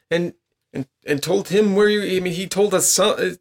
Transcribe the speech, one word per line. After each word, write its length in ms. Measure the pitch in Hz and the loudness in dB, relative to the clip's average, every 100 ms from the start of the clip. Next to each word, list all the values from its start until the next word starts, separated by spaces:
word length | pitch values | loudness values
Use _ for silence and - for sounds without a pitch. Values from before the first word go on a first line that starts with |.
| - | -4
and, 220 | 170 175 - _ _ _ | -2 -2 -8 _ _ _
and, 140 | 143 135 _ - | -10 -10 _ -4
and 160 | 143 | -4
told 240 | 156 196 - | 0 -2 0
him 260 | 196 214 196 | 2 2 4
where 140 | 208 | 2
you, 260 | 208 185 185 | 2 0 -2
I 20 | |
mean, 140 | 180 | -2
he 120 | 165 185 | -4 -4
told 260 | 185 208 185 | 0 2 2
us 120 | - | 2
some, 280 | - 196 - | 2 2 0
uh, 120 | 92 85 | -4 -6